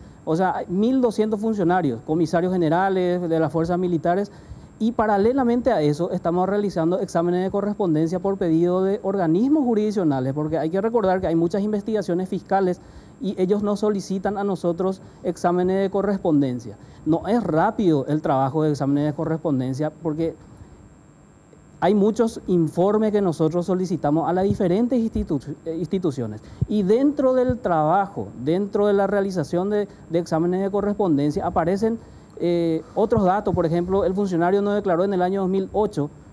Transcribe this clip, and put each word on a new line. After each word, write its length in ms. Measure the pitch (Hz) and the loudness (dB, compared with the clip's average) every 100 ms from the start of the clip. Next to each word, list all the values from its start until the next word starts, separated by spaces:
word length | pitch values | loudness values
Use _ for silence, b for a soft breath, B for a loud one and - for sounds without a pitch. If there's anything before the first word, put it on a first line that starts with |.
| B B | B B
o 100 | - | -2
sea, 220 | 160 185 - | 0 0 -2
hay 100 | - | -4
mil 340 | 180 226 262 | 0 2 2
doscientos 380 | 240 208 214 208 | 2 2 0 0
funcionarios, 600 | 220 208 165 185 156 113 | -2 0 2 2 0 -2
comisarios 480 | - 160 156 170 180 | -2 0 0 0 0
generales 760 | 185 160 165 196 190 180 180 175 | 0 2 2 2 0 0 0 0
de 100 | 165 | 0
las 140 | 160 | 0
fuerzas 260 | 160 170 175 | 0 -2 -2
militares, 540 | 180 170 170 180 202 B B B B - | 0 0 0 0 -2 B B B B -4
y 100 | 220 | -2
paralelamente 800 | 233 214 202 220 269 240 240 247 | 0 2 2 2 2 2 2 2
a 100 | 196 | 2
eso 280 | 147 147 180 | 2 0 -2
estamos 380 | 180 170 180 190 | -2 -2 0 0
realizando 500 | 208 202 165 160 185 | 0 -2 0 0 0
exámenes 460 | 190 170 175 180 | -2 0 0 0
de 60 | 190 | -2
correspondencia 680 | 202 202 202 190 151 160 180 | -2 -2 -2 0 2 0 0
por 180 | 196 196 | -2 -2
pedido 440 | 180 160 175 180 | 2 2 2 2
de 160 | 190 202 | 0 -2
organismos 580 | 190 196 165 170 262 311 | -2 0 2 2 4 2
jurisdiccionales, 680 | 240 214 214 208 160 135 131 | 2 2 0 2 2 2 0
porque 240 | 139 151 160 | -2 -2 -2
hay 120 | 156 | -2
que 100 | 196 | 0
recordar 400 | 220 233 190 185 | 0 2 2 2
que 80 | 180 | 0
hay 80 | 165 | 0
muchas 260 | 170 202 | 0 0
investigaciones 680 | 208 214 202 214 190 175 190 | -2 -2 -2 -4 -2 -2 -2
fiscales 520 | 190 - 190 185 175 B B B - | -6 0 0 2 -2 B B B -8
y 200 | 190 196 | -6 -2
ellos 220 | 180 208 | 0 0
nos 160 | 202 202 | 0 0
solicitan 580 | 214 202 - 190 196 202 | 0 0 -4 -4 -2 -2
a 40 | |
nosotros 580 | 202 180 175 170 190 190 B B | -2 -2 -2 0 -2 -4 B B
exámenes 580 | 180 165 175 180 180 190 | -6 -2 0 2 0 0
de 80 | 196 | 0
correspondencia. 880 | 196 196 196 185 151 139 123 117 - B B 156 | 0 -2 0 2 2 2 -2 -10 -18 B B -2
No 220 | 160 180 | 0 2
es 160 | 233 | 0
rápido 600 | 185 156 202 226 190 151 131 | 2 2 2 2 2 2 2
el 140 | 151 | -2
trabajo 440 | 160 135 135 156 | 0 0 0 0
de 60 | 151 | 0
exámenes 340 | 143 139 143 | 0 0 0
de 80 | 151 | 0
correspondencia 800 | 143 156 160 165 131 131 131 151 | -2 -4 -2 -2 -2 -2 -4 -6
porque 440 | - 160 151 165 - B B B B - - - - - - - - - - | -4 -6 -2 -4 -6 B B B B -20 -20 -20 -20 -20 -20 -20 -20 -20 -2
hay 160 | 175 | 2
muchos 460 | 208 208 220 226 - - | 4 2 2 0 -2 0
informes 640 | 180 156 - 190 214 214 | 2 2 2 2 2 2
que 80 | 208 | 2
nosotros 460 | 196 151 156 175 175 | 0 0 0 0 0
solicitamos 600 | 185 185 160 147 156 147 | -2 -2 -2 0 0 2
a 40 | |
las 100 | 175 | 0
diferentes 560 | 196 196 185 190 240 254 | 0 0 0 2 2 0
institu-, 560 | 226 - - 147 - 151 | 0 -2 -2 -4 -4 -10
eh, 120 | 165 165 | -8 -6
instituciones. 640 | 170 196 175 131 110 104 B B - | -4 -2 -2 -2 -6 -8 B B -2
Y 160 | 214 | 0
dentro 520 | 185 233 285 294 262 | 2 4 2 2 2
del 240 | 254 254 247 | 2 2 0
trabajo, 680 | 196 165 151 190 196 131 92 - | 0 2 4 2 0 -6 -10 -6
dentro 440 | 131 180 202 202 208 | -2 0 0 0 2
de 60 | |
la 120 | 202 196 | 2 2
realización 640 | 202 196 185 139 175 196 | 0 -2 -4 -2 -2 0
de, 160 | 208 202 B - | -2 -4 B -4
de 80 | 165 | -4
exámenes 420 | 170 160 175 185 | 0 0 0 0
de 100 | 196 | -2
correspondencia, 720 | 202 202 202 196 139 147 143 175 | -2 -2 0 0 2 0 -2 -2
aparecen, 540 | 180 165 196 226 226 B B B - | 0 0 0 0 -2 B B B -6
eh, 380 | 170 170 170 160 - - | -2 0 0 -2 -4 -2
otros 260 | 214 226 | 0 2
datos. 320 | 185 202 208 | 2 2 0
Por 120 | 175 165 | 0 0
ejemplo, 380 | 170 175 196 | 0 0 0
el 100 | 180 | 0
funcionario 480 | 190 202 165 175 202 | 0 -2 0 2 2
no 100 | 202 | 0
declaró 320 | 202 196 170 | 0 0 0
en 80 | 196 | 0
el 100 | 185 | 0
año 200 | 180 196 | 0 0
dos 80 | 185 | 0
mil 180 | 196 190 | -2 -2
ocho 380 | 190 208 160 147 B B | -2 -2 -2 -6 B B